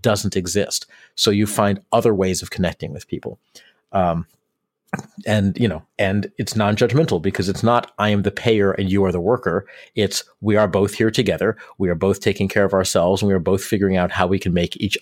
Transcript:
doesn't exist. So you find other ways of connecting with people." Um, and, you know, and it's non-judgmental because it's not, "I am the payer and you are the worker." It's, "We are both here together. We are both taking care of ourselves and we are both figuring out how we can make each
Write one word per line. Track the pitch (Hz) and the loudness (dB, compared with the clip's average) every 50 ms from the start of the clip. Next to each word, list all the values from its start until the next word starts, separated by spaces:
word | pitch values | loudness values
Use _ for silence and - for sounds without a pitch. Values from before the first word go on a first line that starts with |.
doesn't | - 117 104 98 - 95 - | 0 0 0 0 -2 -2 -2
exist. | 98 87 90 87 101 87 - - - - _ - - - _ - | -2 -4 -2 -2 -2 -2 -2 -4 -8 -8 _ -20 -20 -20 _ -4
So | - - 113 | -2 0 2
you | 104 101 107 | 2 2 0
find | 104 - - 104 101 98 - _ - - | 0 0 0 2 2 0 -2 _ 0 0
other | 117 113 117 107 | 2 4 4 2
ways | 95 95 95 90 - | 2 0 0 0 -4
of | - - | -6 -8
connecting | - - 90 85 - - - - | -4 -2 -2 -2 -2 -6 -10 -12
with | - - - | -12 -12 -10
people." | - - - - - - _ _ _ _ - - _ _ _ _ - - | -10 -10 -10 -10 -12 -14 _ _ _ _ -20 -20 _ _ _ _ -4 0
Um, | 98 90 85 82 85 82 _ _ _ _ _ _ _ _ _ _ _ _ - - - - - - - - | 0 2 2 0 -2 -4 _ _ _ _ _ _ _ _ _ _ _ _ -12 -12 -12 -12 -14 -18 -10 -2
and, | 113 107 107 98 98 90 - | 0 0 2 2 0 0 0
you | 123 | 0
know, | 104 78 - - _ - - | -2 -2 -4 -12 _ -4 -2
and | 104 95 101 104 95 - - | -2 0 0 -2 -4 -4 -6
it's | - 110 - - | -8 -8 -4 -2
non-judgmental | 110 104 104 107 - 123 - 117 147 165 - 101 85 | 0 0 2 2 2 2 2 2 2 2 2 0 0
because | 78 98 - - 90 98 | -2 -2 -2 -2 -2 -2
it's | 95 - 113 | -2 0 0
not, | 117 120 117 - - - - | 2 2 2 0 -4 -4 -2
"I | 104 107 | 0 0
am | 104 101 | 2 2
the | 95 101 | 0 -2
payer | - - - 120 113 107 101 98 | -4 -2 0 2 2 4 2 2
and | 92 - 98 90 | 0 0 -2 0
you | 95 101 98 | 2 2 2
are | 92 | 2
the | 87 90 | 0 0
worker." | 85 104 127 - - 90 85 101 98 - - - - - - | 0 0 -2 0 0 -2 -2 -2 -4 -6 -20 -20 -18 -8 -2
It's, | 110 101 92 - - - _ _ - | -2 -2 0 -2 -6 -10 _ _ -6
"We | 104 107 101 | -2 2 4
are | 107 107 | 4 2
both | 95 82 98 101 104 - | 2 2 0 0 0 0
here | - 110 113 | 0 0 2
together. | - - 117 98 82 - 90 110 110 - - - - | 2 0 0 0 0 0 0 -2 -2 -4 -10 -16 -8
We | - 98 87 | -4 -2 -2
are | 87 | 0
both | 80 92 98 101 - | 0 0 0 0 0
taking | - 107 98 - 101 | 0 -2 0 0 -2
care | 95 - 107 101 | -2 2 2 2
of | 92 98 | 2 2
ourselves | 95 92 - - 95 85 90 98 95 | 0 0 2 2 2 2 2 2 2
and | 104 | 2
we | 101 98 | 0 0
are | 92 | 0
both | 80 92 98 95 - | 0 0 0 0 -2
figuring | - 113 95 101 95 95 | -2 -2 0 2 2 2
out | 92 90 87 | 2 0 0
how | - 98 92 | 0 -2 0
we | 87 98 92 | 0 0 -2
can | - 92 85 | 0 0 0
make | 87 87 - - | 0 -2 -2 -4
each | - 110 98 - - | -4 -4 -4 -4 -2